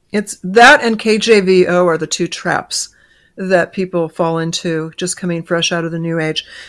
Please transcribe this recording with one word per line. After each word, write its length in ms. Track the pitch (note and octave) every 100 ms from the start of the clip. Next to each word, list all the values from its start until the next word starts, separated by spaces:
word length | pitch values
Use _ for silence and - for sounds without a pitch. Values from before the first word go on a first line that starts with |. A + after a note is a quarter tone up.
| _
It's 260 | G#3 G#3 -
that 380 | F#3 A3 B3 D4
and 160 | A#3 A3
K 180 | A3 G#3+
J 220 | A3+ G#3+
V 240 | F#3 F#3 F3+
O 200 | F3+ F3+
are 100 | D#3
the 80 | D#3
two 220 | - E3+
traps 600 | - F3+ D3 - - - _ _ _ _ -
that 380 | F#3 F3+ F3
people 340 | - F#3 F3 D#3+
fall 300 | - E3 E3
into, 540 | E3 - F3 D#3+ D#3+ -
just 200 | F3+ -
coming 240 | F3+ E3
fresh 300 | E3+ E3+ E3
out 120 | E3+
of 80 | E3
the 60 | E3
New 220 | E3 E3
Age. 260 | D#3 D#3+ - -